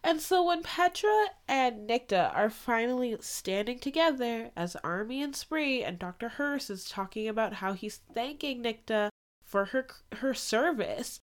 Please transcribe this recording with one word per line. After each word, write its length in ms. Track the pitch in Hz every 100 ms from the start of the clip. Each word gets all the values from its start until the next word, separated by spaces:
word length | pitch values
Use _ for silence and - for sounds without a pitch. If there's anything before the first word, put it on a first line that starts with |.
And 160 | 320 320
so 240 | - 370
when 180 | 349 339
Petra 640 | 330 - 359 359 415 427 403 - -
and 400 | 269 254 220 208
Nicta 440 | 233 254 190 147
are 160 | - 214
finally 640 | - - 226 233 254 247 220
standing 580 | - - - 190 208 247
together 720 | 277 311 330 262 240 233 233 -
as 200 | 175 -
Army 460 | 156 175 214 262
and 120 | 285
Spree, 480 | 269 - 311 285 254
and 160 | 120 175
Doctor 300 | 180 180 233
Hearst 420 | - 285 285 -
is 180 | 190 -
talking 400 | - 190 214 220
about 260 | 214 214
how 180 | 208 190
he's 280 | 196 208 - -
thanking 500 | - 254 294 294 247
Nicta 480 | 233 220 - 220 208 _ _ _
for 220 | - 202 196
her, 200 | 262 262 - _ -
her 180 | 269
service 840 | 247 - 226 320 269 185 - 247 -